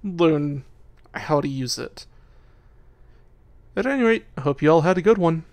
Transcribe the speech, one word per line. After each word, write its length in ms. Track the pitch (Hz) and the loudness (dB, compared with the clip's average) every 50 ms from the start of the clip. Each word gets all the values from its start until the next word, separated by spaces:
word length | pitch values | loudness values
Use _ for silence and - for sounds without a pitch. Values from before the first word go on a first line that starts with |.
| - | -10
learn 600 | 202 180 170 170 160 156 147 147 147 143 139 131 - - _ - - - _ - _ - | -10 -2 2 2 2 4 2 -2 -4 -6 -8 -12 -16 -20 _ -20 -20 -20 _ -20 _ -14
how 260 | - - - 156 143 | -12 -4 0 0 0
to 80 | 139 143 | 0 -2
use 300 | 139 135 131 123 - - | -6 -6 -6 -8 -8 -8
it. 280 | 123 - - - - - - - - - - - - - - - _ - - - - - - _ - - - - - - - _ _ _ - - - - - | -10 -14 -14 -18 -20 -20 -20 -20 -20 -20 -20 -20 -20 -20 -20 -20 _ -20 -20 -20 -20 -20 -20 _ -20 -20 -20 -20 -20 -20 -20 _ _ _ -20 -20 -20 -12 -8
At 100 | - 202 | -4 -4
any 160 | 254 277 269 240 | -2 -2 0 2
rate, 240 | 226 226 220 - - - | 2 0 0 -2 -10 -14
I 60 | - 131 | -6 -4
hope 180 | 143 139 - | -4 -4 0
you 100 | 147 151 | 2 4
all 120 | 160 165 156 | 4 4 4
had 160 | 175 185 180 | 2 0 2
a 40 | 165 | 4
good 160 | 202 226 208 | 2 2 4
one 260 | 175 165 165 165 156 - | 4 0 0 0 -6 -12